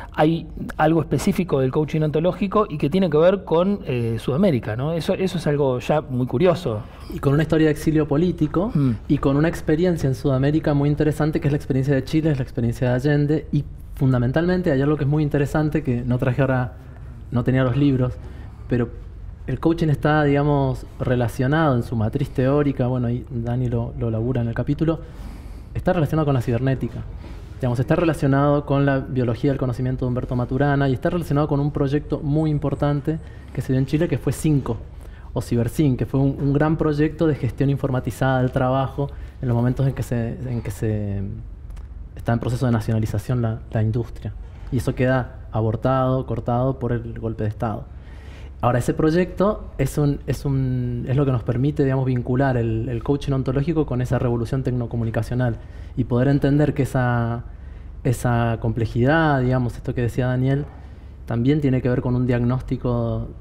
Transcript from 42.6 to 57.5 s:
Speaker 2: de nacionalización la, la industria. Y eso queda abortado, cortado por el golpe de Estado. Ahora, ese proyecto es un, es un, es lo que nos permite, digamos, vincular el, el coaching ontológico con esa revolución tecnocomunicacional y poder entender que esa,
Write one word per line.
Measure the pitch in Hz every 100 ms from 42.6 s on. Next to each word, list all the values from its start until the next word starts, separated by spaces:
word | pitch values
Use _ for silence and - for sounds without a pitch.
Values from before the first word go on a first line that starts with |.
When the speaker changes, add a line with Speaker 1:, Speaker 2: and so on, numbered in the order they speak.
| 127
Speaker 2:
de |
nacionalización | 117 117 110 110 104 - 123
la, | 117 110 -
la | 113
industria. | 110 117 110 - 104 - - - -
Y | 123
eso | 131
queda | 120 127 131 120 - -
abortado, | 110 110 113 127 131 131 131 127
cortado | 117 113 120 131 135
por | 120
el | 120 117 113
golpe | 113 110
de | 107
Estado. | - 117 107 - - - - - - - -
Ahora, | 120 123
ese | 120
proyecto | 151 156 165 180 - 196 220 - -
es | 135 -
un, | 147 139 -
es | 131
un, | 143 135 131 127 123 120 135
es | 131
lo | 135
que |
nos | 123
permite, | - 120 139 147
digamos, | 135 135 131
vincular | 123 120 127 135 123
el, | 117 113 113
el | 117
coaching | - 143 -
ontológico | 135 131 131 143 160 143
con | 123
esa | 123 123
revolución | 123 117 113 135
tecnocomunicacional | 127 123 117 117 113 113 110 123 123 104 - - - -
y | 131
poder | 120 131
entender | 139 139 143 147
que | -
esa, | 131 135 123 120 117 117 -